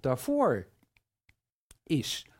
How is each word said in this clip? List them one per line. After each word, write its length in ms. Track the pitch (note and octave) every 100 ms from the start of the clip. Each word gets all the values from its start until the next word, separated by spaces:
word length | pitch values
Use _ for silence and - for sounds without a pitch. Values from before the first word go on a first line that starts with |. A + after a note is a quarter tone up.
daarvoor 680 | C3+ B2+ - C#4+ B3 A2 F#2 _ _ _ _ _ _ _ _ _ _ -
is, 440 | - D#3 A2 - - _